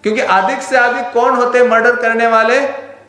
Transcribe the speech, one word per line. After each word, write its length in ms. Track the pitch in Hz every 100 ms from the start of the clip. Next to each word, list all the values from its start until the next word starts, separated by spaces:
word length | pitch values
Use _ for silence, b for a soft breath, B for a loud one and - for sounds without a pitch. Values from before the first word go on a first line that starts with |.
क्योंकि 160 | - 220
अधिक 420 | - 190 190 277
से 140 | - 254
अधिक 360 | 240 240 -
कौन 240 | 240 247 247
होते 220 | 247 247
हैं 100 | 247
मर्डर 280 | 226 233 247
करने 300 | 226 226 233
वाले? 420 | 226 220 262 285 - - -